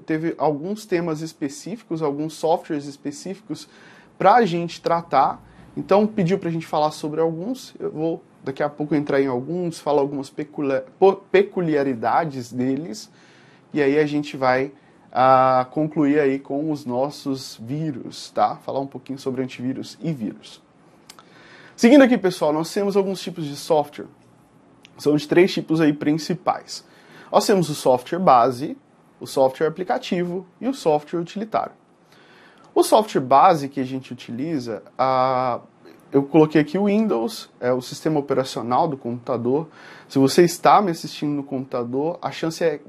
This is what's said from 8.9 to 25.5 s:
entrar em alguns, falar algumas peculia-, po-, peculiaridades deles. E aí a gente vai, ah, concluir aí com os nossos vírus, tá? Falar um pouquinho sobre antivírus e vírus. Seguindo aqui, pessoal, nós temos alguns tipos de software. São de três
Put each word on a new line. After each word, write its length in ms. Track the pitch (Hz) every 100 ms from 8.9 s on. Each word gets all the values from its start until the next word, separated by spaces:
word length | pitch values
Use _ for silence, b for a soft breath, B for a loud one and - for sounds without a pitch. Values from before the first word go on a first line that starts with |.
| 151
entrar 260 | 143 139
em 60 | 139
alguns, 520 | 123 139 175 175 160
falar 220 | - 147
algumas 280 | 139 143 135
peculia-, 540 | - 151 - 143 131 131 -
po-, 180 | 190 - -
peculiaridades 1200 | 190 202 196 170 147 139 120 117 135 170 135 117
deles. 580 | 127 127 135 170 214 - b b b b b b
E 100 | 151
aí 160 | 143 147
a 80 | 151
gente 300 | 147 147 139
vai, 380 | 131 127 139 - b b b
ah, 580 | - 131 131 131 127 127
concluir 480 | - 156 160 143 147
aí 180 | 139 135
com 320 | 135 143 156
os 140 | 147 123
nossos 720 | 123 139 147 139 135 127 -
vírus, 680 | 113 147 160 123 - - -
tá? 260 | - 107 151
Falar 220 | - 127
um 60 | 139
pouquinho 320 | 131 - 131
sobre 220 | 135 127
antivírus 560 | 127 - 123 131 110 -
e 100 | 165
vírus. 500 | 147 104 - - - _ _ _ _ _ - B B B B B B
Seguindo 240 | 240 285
aqui, 160 | 262 240
pessoal, 340 | 185 175 156
nós 220 | 151 160
temos 240 | 214 202 202
alguns 240 | 196 185
tipos 240 | - 175 147
de 100 | 139
software. 520 | - 156 143 - - - _ _ _ _ _ _ _ -
São 180 | 139 147
de 100 | -
três 260 | 165 185